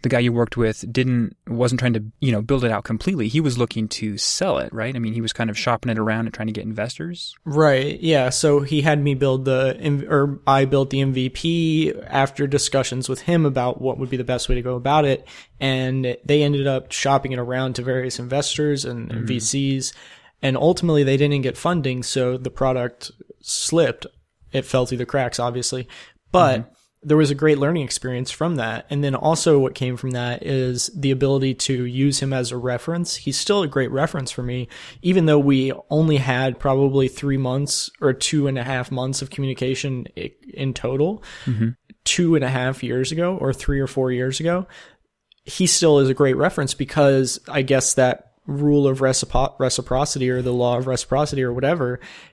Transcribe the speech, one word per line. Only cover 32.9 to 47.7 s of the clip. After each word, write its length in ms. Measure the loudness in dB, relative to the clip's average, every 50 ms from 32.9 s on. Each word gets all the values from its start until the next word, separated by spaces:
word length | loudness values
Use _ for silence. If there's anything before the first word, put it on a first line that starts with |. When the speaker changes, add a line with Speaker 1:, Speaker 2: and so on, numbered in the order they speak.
| -4 -4 -4 -4 -6
Speaker 2:
He's 220 | -6 -6 -4 -4
still 240 | -2 0 2 2 2 2
a 60 | 0
great 200 | 0 0 0 0
reference 400 | 0 -2 -2 -2 -2 -6 -6 -6
for 120 | -8 -6 -6
me, 240 | -4 -4 -6 -6 -8 -12 -16 -18 -20 -18 -2
even 260 | 0 2 4 4 6
though 120 | 6 6 6
we 320 | 6 6 4 4 2 0 -2 -6 -6 -2
only 280 | 0 2 4 4 4
had 420 | 2 2 0 0 0 0 -2 -2 0
probably 480 | 0 2 2 4 4 4 4 2 2
three 300 | 2 -2 -4 -2 -2 0
months 520 | 0 0 0 -2 -2 -2 -2 -2 -4 -4 -8 -6 _
or 100 | 0 0
two 360 | 2 0 -2 0 0 0 0
and 100 | 0 -2
a 60 | -2 -4
half 260 | -4 -4 -4 -4 -4
months 300 | -4 -4 -4 -4 -4 -4
of 80 | -6 -8
communication 760 | -6 -6 -4 -4 -4 -2 -2 -2 -2 -2 -4 -4 -6 -6 -8 -10 -12
i-, 160 | -12 -12 -12 -12 _ _ -18 -10
in 200 | -6 -6 -4 -4
total, 500 | -4 -4 -4 0 0 0 0 -2 -6 -10 -16 -20 -8 -6
Speaker 1:
Mm-hmm. 240 | -4 -2 0 -2 -2 -2 -6 _ _ -20 _ _
Speaker 2:
two 320 | -2 0 2 2 4 4
and 80 | 2 2
a 60 | 0
half 340 | -2 -2 -2 -2 -4 -4 -4
years 300 | -4 -2 -2 -2 -2 -2
ago 240 | -2 -2 -2 -2
or 160 | -2 -2 -2 -2
three 260 | -2 -2 -2 0 0
or 80 | -2
four 240 | -2 -2 -2 0 0
years 300 | 0 -2 -2 -2 -4 -2
ago. 260 | -2 0 0 -2 -4 -6 -12 -20 -20 -20 _ _ _ _ _ _ _ _ _ _ _
He 220 | -12 -2 0 2
still 320 | 2 4 4 6 6 8 8
is 100 | 6 4
a 40 | 4
great 220 | 4 4 2 4
reference 380 | 2 2 0 0 -2 -4 -4 -4
because 640 | -6 -6 -2 2 4 4 6 6 4 2 0 -2 -6 -10
I 140 | -6 -4 -2
guess 320 | 0 2